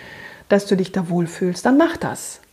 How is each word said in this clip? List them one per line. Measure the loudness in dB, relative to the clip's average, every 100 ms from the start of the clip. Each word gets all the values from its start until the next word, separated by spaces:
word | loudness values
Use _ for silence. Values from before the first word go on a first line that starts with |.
| -18 -18 -20 -12 2
dass | 2 4
du | 0
dich | 0
da | -4 -2
wohlfühlst? | 0 -2 -2 -4 0 2
Dann | 4
mach | 4 0
das. | -6 -6 -12 -16 _